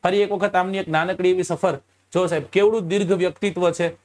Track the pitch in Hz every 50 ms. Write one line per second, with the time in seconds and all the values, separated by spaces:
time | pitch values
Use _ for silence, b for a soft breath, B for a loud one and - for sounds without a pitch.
0 | - 175 185 202 208 196 202 190 190 202 - 180 180 190 190 190 190 175 156 156
1 | 165 180 185 170 185 180 185 185 175 - 170 151 - 185 151 - _ _ _ _
2 | _ _ - 175 185 170 165 156 147 - - 180 202 208 220 226 190 165 180 202
3 | 202 170 196 170 180 180 147 _ - 202 170 180 180 175 165 - 175 165 170 -